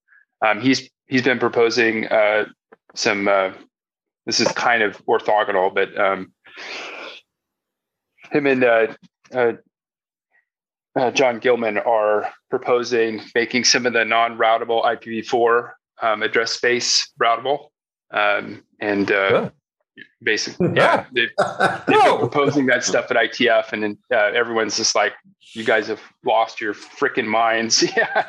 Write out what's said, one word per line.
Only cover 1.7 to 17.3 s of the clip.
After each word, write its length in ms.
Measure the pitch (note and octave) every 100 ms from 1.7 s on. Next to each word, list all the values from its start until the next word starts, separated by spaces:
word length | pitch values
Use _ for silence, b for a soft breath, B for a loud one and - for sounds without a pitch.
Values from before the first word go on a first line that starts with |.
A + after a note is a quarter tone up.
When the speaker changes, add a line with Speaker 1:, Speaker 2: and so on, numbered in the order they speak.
| A#2+ A2+ A2 -
Speaker 1:
uh, 380 | A2 G#2 G#2+ G2+ _ _ - _
some, 320 | - A#2+ G2+ G2+
uh, 240 | G2 F#2+ - - _ _ _ _ _
this 140 | - G#2+
is 80 | A2
kind 300 | - B2 A#2
of 220 | G#2 F#2 -
orthogonal, 680 | A2+ - G#2 G#2 G2 F#2+
but, 240 | G2 F#2 -
um, 340 | G2 F#2+ F#2+ _ B B B B B B B B _ _ _ _ _ _ _ _ _ _ -
him 160 | D3+ C#3+
and, 160 | B2+
uh, 240 | B2 A2+ A2 - - _ _
uh, 180 | B2+ A#2+ - _ _ _ _ _ _ _ _ _ _ _ _ _ C#3
uh, 120 | A#2+
John 280 | A#2+ C3 A2+
Gilman 400 | B2+ A#2+ A2+ G#2
are 520 | - A2+ G#2+ G#2 - - _
proposing 720 | B2+ - B2 A#2+ A#2+ A2+ G#2+ -
making 300 | A#2+ A#2 B2
some 220 | A2+ C3 B2
of 60 |
the 120 | A#2
non-routable 800 | A2 A2+ A#2 A2+ A2+ A2+ A#2 A2+
I 120 | A#2 A2+
P 140 | A#2
v 120 | A2+
four, 540 | A2 B2 A#2 A#2 A#2+ - _ -
um, 200 | A2+ G#2+
address 300 | A2 A#2 A2+
space 580 | - B2 A#2+ - - - -
routable. 500 | A#2